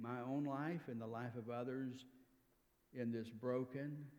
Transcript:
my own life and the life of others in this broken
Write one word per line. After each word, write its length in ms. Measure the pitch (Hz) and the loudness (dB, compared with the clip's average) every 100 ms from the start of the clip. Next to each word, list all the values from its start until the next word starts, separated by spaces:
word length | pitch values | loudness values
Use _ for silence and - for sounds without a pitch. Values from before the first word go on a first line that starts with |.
my 180 | 117 123 123 | -2 0 2
own 180 | 139 | 2
life 440 | 143 139 156 170 - | 2 2 2 0 -2
and 120 | 117 | -2
the 60 | 113 | -2
life 300 | 113 120 117 | 0 -2 -2
of 140 | 110 | -2
others 540 | 120 123 131 131 120 - - - - - _ _ _ _ | 0 0 0 0 -4 -10 -20 -20 -20 -20 _ _ _ _
in 160 | 127 117 | 0 2
this 180 | 117 113 | 2 -2
broken 680 | 113 123 127 127 135 147 147 139 | 0 2 4 2 0 -2 -4 -8